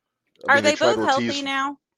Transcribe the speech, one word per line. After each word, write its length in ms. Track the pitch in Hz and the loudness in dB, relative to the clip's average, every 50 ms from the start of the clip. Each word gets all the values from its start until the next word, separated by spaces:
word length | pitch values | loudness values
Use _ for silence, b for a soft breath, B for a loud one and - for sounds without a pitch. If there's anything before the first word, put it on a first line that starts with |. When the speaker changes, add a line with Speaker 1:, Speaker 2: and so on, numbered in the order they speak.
| _ _ _ _ _ _ _ _ - - | _ _ _ _ _ _ _ _ 0 2
Speaker 1:
I 40 | |
Speaker 2:
Are 40 | 269 277 | 2 2
Speaker 1:
mean, 60 | 294 | 4
they 80 | 302 | 2
Speaker 2:
they 40 | 302 | 0
Speaker 1:
tried 200 | 294 302 - - | 2 2 0 0
Speaker 2:
both 100 | - - 311 | 2 0 0
healthy 180 | 269 269 240 - | 0 0 0 -2
Speaker 1:
Ortiz. 140 | 277 285 277 | -4 -6 -6
Speaker 2:
now? 340 | 277 269 269 269 285 285 - _ _ _ | -6 -4 -4 -4 -6 -8 -10 _ _ _